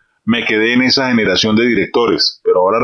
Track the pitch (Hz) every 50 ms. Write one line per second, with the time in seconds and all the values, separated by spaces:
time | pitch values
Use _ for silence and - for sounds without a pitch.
0 | _ _ _ _ _ 107 117 117 110 - 113 107 110 117 123 127 131 127 - 135
1 | 131 127 120 113 104 95 90 - - 110 107 110 123 123 113 98 87 - - 120
2 | 120 104 85 - - - - - - 92 90 90 90 95 107 117